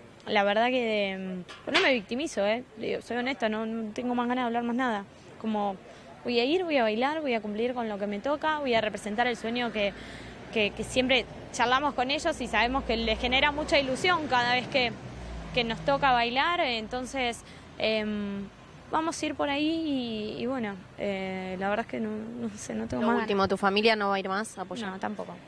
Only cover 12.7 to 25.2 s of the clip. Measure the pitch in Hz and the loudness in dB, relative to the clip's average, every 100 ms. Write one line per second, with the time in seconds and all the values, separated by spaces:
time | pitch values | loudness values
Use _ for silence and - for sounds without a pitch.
12.7 | 262 - 226 226 220 247 262 294 285 302 | 2 0 0 2 0 2 4 4 2 2
13.7 | 302 269 254 359 339 302 247 240 247 233 | 4 4 2 2 2 4 2 4 2 2
14.7 | 269 240 208 - - - - - 247 233 | 2 0 -2 -10 -12 -10 -10 -4 0 0
15.7 | 220 285 277 269 240 233 254 320 349 285 | 0 2 4 6 4 4 2 2 2 0
16.7 | 233 214 254 254 269 247 226 - - - | 0 -4 -6 -4 -2 -2 -2 -10 -18 -16
17.7 | - 220 220 214 208 202 202 196 - - | -2 0 2 0 -2 -4 -6 -8 -14 -20
18.7 | - - 311 320 311 311 294 294 285 302 | -20 -4 -2 0 -2 -4 -2 0 0 0
19.7 | 330 320 269 240 220 214 - 233 262 214 | 0 0 -2 -2 -4 -6 -4 -4 -2 -4
20.7 | 190 - - 202 190 190 190 185 185 196 | -6 -12 -6 -4 -2 -4 -6 -6 -4 0
21.7 | 214 226 247 214 214 226 240 233 208 - | -2 -2 -4 -4 -6 -8 -8 -8 -8 -8
22.7 | 220 226 247 233 240 220 202 190 190 202 | -6 -4 0 2 2 2 2 4 4 2
23.7 | 202 226 214 202 196 190 190 220 - 190 | 4 4 4 2 0 0 -2 -4 -8 -8
24.7 | 180 202 190 214 196 | -6 -6 -6 -6 -6